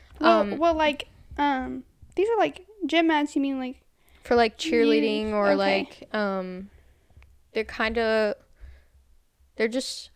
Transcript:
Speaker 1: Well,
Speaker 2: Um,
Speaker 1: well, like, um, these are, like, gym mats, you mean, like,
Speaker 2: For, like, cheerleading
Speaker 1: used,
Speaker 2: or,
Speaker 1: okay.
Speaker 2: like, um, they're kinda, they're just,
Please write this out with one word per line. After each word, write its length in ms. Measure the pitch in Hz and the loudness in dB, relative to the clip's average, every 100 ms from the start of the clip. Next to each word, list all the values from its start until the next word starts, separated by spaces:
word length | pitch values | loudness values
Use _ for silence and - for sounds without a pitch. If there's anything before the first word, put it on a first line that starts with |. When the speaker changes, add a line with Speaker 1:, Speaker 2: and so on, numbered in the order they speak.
| - - | -18 0
Speaker 1:
Well, 200 | 320 330 | 4 4
Speaker 2:
Um, 160 | 302 277 | 2 0
Speaker 1:
well, 160 | 339 | 0
like, 340 | 320 302 294 - - - - | 2 0 -2 -10 -20 -12 -2
um, 440 | 285 262 254 262 - _ - | 0 -2 -6 -10 -14 _ -10
these 140 | - 427 | -2 0
are, 80 | 440 | 2
like, 300 | 302 - 381 427 320 | 0 -2 -20 -8 -2
gym 200 | 330 330 | 2 4
mats, 280 | 302 294 | 2 0
you 60 | 294 | -2
mean, 160 | 277 269 | -2 -4
like, 220 | 254 - _ _ _ _ | -8 -12 _ _ _ _
Speaker 2:
For, 140 | - 240 | 0 2
like, 200 | 233 - | 2 -2
cheerleading 640 | 320 240 226 220 220 214 | -2 2 4 4 2 -2
Speaker 1:
used, 120 | 214 | -2
Speaker 2:
or, 180 | 208 196 | 0 2
Speaker 1:
okay. 40 | 196 | 2
Speaker 2:
like, 580 | 196 196 - - - | 2 0 -4 -12 -8
um, 560 | 214 202 190 185 185 196 - _ _ _ - - _ _ | -4 -2 -4 -8 -12 -16 -20 _ _ _ -20 -20 _ _
they're 120 | 220 | -8
kinda, 720 | 214 - 220 233 220 220 208 - _ - - - _ _ _ _ _ _ _ - | -6 -4 -4 -2 0 2 0 -4 _ -20 -20 -20 _ _ _ _ _ _ _ -4
they're 120 | 220 | -4
just, 420 | 254 - - - | -2 -6 -12 -16